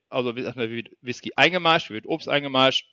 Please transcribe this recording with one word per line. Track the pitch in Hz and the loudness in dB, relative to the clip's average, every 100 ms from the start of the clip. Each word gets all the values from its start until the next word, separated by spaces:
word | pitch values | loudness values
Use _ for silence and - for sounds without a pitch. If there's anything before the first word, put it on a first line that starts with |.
| _ | _
also | 131 123 117 | -4 -4 -4
wie, | 107 | -8
wie | 123 113 117 | -6 -6 -6
wird | 110 _ | -12 _
Whisky | 123 - - - | -10 -10 -6 2
eingemascht, | 151 180 170 160 - | 4 4 2 2 0
wie | 107 | -10
wird | - | -6
Obst | 160 - | -6 0
eingemascht, | 143 143 131 135 - - | -2 0 4 4 4 -6